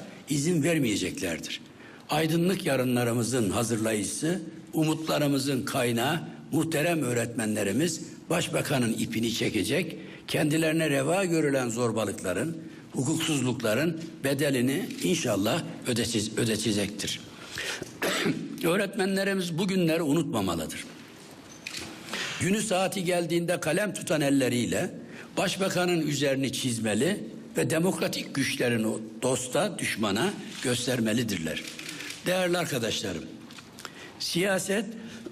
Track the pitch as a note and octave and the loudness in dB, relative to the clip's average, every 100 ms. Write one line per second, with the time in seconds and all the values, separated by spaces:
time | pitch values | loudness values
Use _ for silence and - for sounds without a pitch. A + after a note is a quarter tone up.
0 | - - - D3 D3+ F3 C#3 E3 A#2+ F#2+ | -8 -16 -2 2 4 4 4 4 2 2
1 | F2+ - F2+ D#2 - - - - - - | -2 -2 -4 -4 -6 -10 -12 -20 -20 -20
2 | - D3+ D#3+ E3+ F3 F#3 D#3 C3+ B2+ A#2+ | -2 0 2 4 4 2 2 2 4 4
3 | A#2+ A#2 A2 B2+ G2+ F#2+ A2+ A#2 A2+ A2 | 2 2 2 2 2 2 0 0 2 0
4 | F#2+ - D#3 F#3 - - - - D#3 D#3 | 0 -2 0 -2 -4 -12 -4 0 2 2
5 | - D3+ D3 C#3 C3 C3 - C#3+ B2 A#2 | 0 2 2 2 2 0 0 0 2 2
6 | C3 E3 - - - D3 D#3+ D3 E3 E3 | 2 0 -4 -12 -2 0 2 2 2 2
7 | B2+ A#2+ A2+ A#2+ G#2+ G#2+ G2 A2 E3+ - | 2 0 0 -2 -2 0 2 2 2 0
8 | - - - E3 D#3+ E3 - C#3+ A#2 - | -8 -14 -2 -2 0 -2 0 2 2 0
9 | - - A#2 A2+ E3+ A2 F#2+ D3 E3+ - | 0 0 0 0 0 0 2 0 0 -6
10 | - - - E3 D#3 D#3+ D#3+ D#3+ D#3 C#3 | -12 -14 -4 0 2 4 4 2 2 2
11 | C3+ F3+ F#3+ E3 D3 C3+ A#2+ A#2 A#2+ A2 | 4 2 4 4 4 2 0 0 0 2
12 | G#2 - F2+ F2+ D#3 E3+ - - - - | 0 -2 -2 0 -2 -4 -10 -14 -10 -2
13 | B2+ D#3+ - C#3+ B2+ A#2 A2+ A2 E3 E3 | 0 0 2 2 2 0 2 2 2 0
14 | - - C3+ C#3 D3 C3 B2 D#3+ A#3+ - | -8 -4 -2 2 2 4 2 2 -2 -2
15 | - F3+ B2+ G2+ G#2+ D3 - - - A#2 | 0 2 2 2 2 0 -2 -6 -2 0
16 | A#2 A2 G2+ - A2 G#2+ A#2+ G#2 G2 - | 2 0 0 0 0 2 2 2 0 -2
17 | - - - - - - - - - - | -6 -6 -10 -16 -12 -8 -6 -6 -10 -6
18 | - - - - - - E3 F#3 G3 G#3 | -2 0 0 0 -4 -2 2 2 2 0
19 | F#3+ G3 G3 G3 F3 D#3+ G3+ F#3+ E3+ D#3+ | 0 2 2 0 0 0 2 4 4 4
20 | D#3+ D#3 D3 A2+ F#2+ E2 D#2 - - - | 4 2 2 0 0 0 -4 -8 -12 -16
21 | - - - - - - - - - - | -18 -18 -18 -18 -18 -16 -12 -10 -10 -12
22 | - - - - F3 G#3+ - F3+ F#3 G3 | -10 -6 -6 -2 0 2 2 2 2 0
23 | F3 F3 E3+ E3+ E3+ F3 D#3 E3 G#3 - | 0 0 2 2 2 0 0 0 0 -4
24 | D3+ D#3 C#3 C#3 B2 A#2+ A2 G#2 F3+ - | -2 2 4 4 4 2 2 0 -2 -4
25 | - - - - F3+ F#3 F#3+ F3+ F3+ F3 | -14 -16 -8 -2 -2 0 0 2 2 2
26 | D3 C#3+ C#3+ C3+ C#3 - C3 A2+ A2 G#2 | 2 2 2 2 0 0 -2 0 0 2
27 | D3+ G3+ - - - - C#3 D#3+ F3+ - | 2 2 -4 -12 -8 -2 0 2 2 2
28 | F#3+ D3 C#3 C#3 C3 - B2+ A#2 A2 A2+ | -2 -2 -4 -2 -2 0 2 2 0 -2
29 | - - B2+ B2+ - C#3+ G3 - - - | -6 -4 0 0 0 0 0 0 -4 -2
30 | G#2 G2+ F3+ - - - C3+ A#2+ - A#2+ | 0 2 0 -2 -8 -6 -2 0 0 0
31 | A2 A2+ A2 F#2 D#2+ - - - - - | 2 2 0 -2 -2 -4 -8 -10 -12 -10
32 | - - E3 F#3 F3+ F3 D3+ C3 A2 - | -10 -6 0 2 2 2 0 0 0 -2
33 | G2+ E2 - - - - - - - - | -2 -6 -8 -14 -16 -18 -18 -16 -16 -14
34 | - - - E3+ G3 F#3+ F#3 G3+ A3+ - | -18 -8 -4 0 2 0 0 -2 -2 -8
35 | - - - | -12 -14 -14